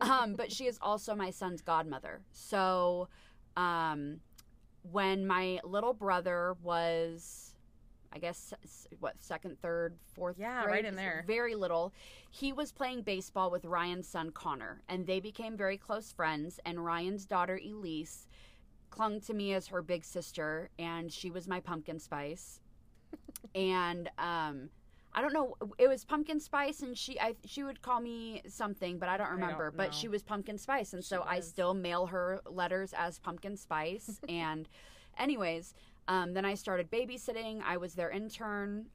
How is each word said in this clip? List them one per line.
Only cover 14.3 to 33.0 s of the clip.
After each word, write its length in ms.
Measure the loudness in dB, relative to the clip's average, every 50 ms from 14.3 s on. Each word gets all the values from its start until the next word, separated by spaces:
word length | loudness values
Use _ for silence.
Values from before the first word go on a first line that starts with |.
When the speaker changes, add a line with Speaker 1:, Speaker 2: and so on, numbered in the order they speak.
Speaker 1:
Connor, 500 | -4 -4 -4 -2 -2 -2 -4 -6 -10 -10 -8 -4
and 180 | -2 -2 0 2
they 140 | 2 0
became 340 | 0 -2 -6 -6 -6 -6 -2
very 220 | 0 0 0 0 0
close 340 | -2 -4 -4 -4 -4 -6
friends, 480 | -4 0 2 2 2 2 0 -4 -6 -6 -6
and 180 | -4 -4 -2 0
Ryan's 420 | 0 0 2 0 0 -2 -4 -2
daughter, 320 | 2 2 4 4 4 2 -2 -4
Elise, 640 | -6 -8 -6 -4 -4 -2 -2 -4 -6 -8 -16 -18 -18 -20 -20 -20 -20 -20 -20 -20 -20 -20 -20 -20 -10
clung 320 | -2 2 2 2 2 0
to 120 | -2 -2 -2
me 200 | 0 2 2 2
as 140 | 2 0 0
her 140 | -2 -2
big 220 | 0 0 0 -2 -2
sister, 640 | -4 -6 -6 -6 -4 -4 -2 0 0 0 -2 -4 -6 -6 -6
and 340 | -4 -4 -2 -4 -4 -6
she 200 | -6 -6 -6 -6
was 160 | -6 -6 -4 -2
my 140 | -4 -4
pumpkin 380 | -2 -2 -4 -4 -4 -6 -6 -8
spice. 600 | -6 -6 -4 -4 -2 -4 -4 -8 -10 -14 -16 -18 -20 -20 -20 -20 -20 -20 -20 -20 -16 -14 -14
<laughs> 60 | -14 -12 -12 -14 -14 -12 -6 -2
And, 540 | 2 2 4 4 4 4 2 0 -2 -4 -6 -4 -2
um, 520 | -2 0 0 0 0 0 -2 -4 -8 -12 -14 -18 -20 -20 -20 -20 -18 -6 -2
I 80 | 0
don't 120 | 2 2 4
know, 220 | 2 2 2 0 -4 -8 -6 6 8
it 100 | 8 8
was 160 | 8 6 0
pumpkin 380 | 0 0 0 2 2 0 -2
spice, 400 | 0 0 2 2 2 2 0 -4
and 160 | -6 -6 -6 -6
she, 200 | -6 -6 -2 0
I, 160 | 0 0 0 -2 -8
she 180 | -10 -6 -4 -4
would 180 | -4 -6 -6
call 200 | -2 0 2 2
me 400 | 0 -2 -4 -6 -6 -6 -8 -8 -10 -10
something, 500 | -6 -4 -2 -2 -2 -2 -2 -2 -2 0
but 80 | 0 2
I 80 | 2
don't 120 | 2 2 0
Speaker 2:
I 20 |
don't 100 | 0 0
Speaker 1:
remember, 320 | 0 0 0 0 -2 -2
but 220 | 0 0 0 0 0
she 140 | -2 -2 -2
Speaker 2:
know. 40 |
Speaker 1:
was 120 | -2 -2 -2
pumpkin 340 | -2 -4 -4 -4 -4 -6 -6
spice, 340 | -2 0 2 2 0 0
and 100 | -4 -8
Speaker 2:
She 60 | -4 -2
Speaker 1:
so 140 | 0 0
I 160 | 2 2 0 0
Speaker 2:
was. 100 | -2 -2
Speaker 1:
still 260 | 0 2 4 4 4
mail 340 | 2 2 2 2 2 2 2
her 340 | 2 0 0 0 0 -2 -4 -6
letters 440 | -2 -2 0 2 2 0 0 -2 -2
as 200 | -2